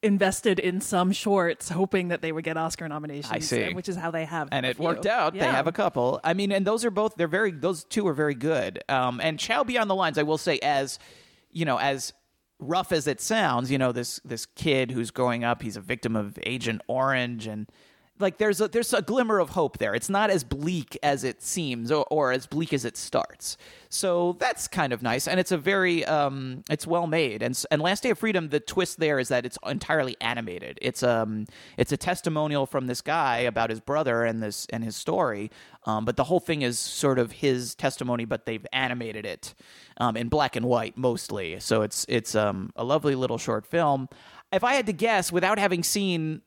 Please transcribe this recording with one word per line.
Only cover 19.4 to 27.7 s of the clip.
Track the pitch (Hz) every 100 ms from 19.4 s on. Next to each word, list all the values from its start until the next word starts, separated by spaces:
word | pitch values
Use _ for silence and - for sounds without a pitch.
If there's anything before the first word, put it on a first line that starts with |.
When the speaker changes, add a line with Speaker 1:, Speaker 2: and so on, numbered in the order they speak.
| 160
Speaker 2:
hope | - 147 -
there. | 110 110
It's | -
not | 196 214
as | 190
bleak | 131 139 151 180 131 -
as | 147 139
it | 127 117
seems | - - 156 123 117
or, | 151 139
or | 151 135
as | 127 -
bleak | 143 165
as | 143 120
it | -
starts. | - - - - - - - - -
So | - 196 175 175 175
that's | 262 - -
kind | - 147
of | 120
nice. | 123 120 143
And | 180
it's | 180
a | 180
very, | 147 196 185 170 -
um, | 151 143 135 131 127 -
it's | 151 165
well | 170 170
made. | 160 143 107
And | 120
s-, | 131 -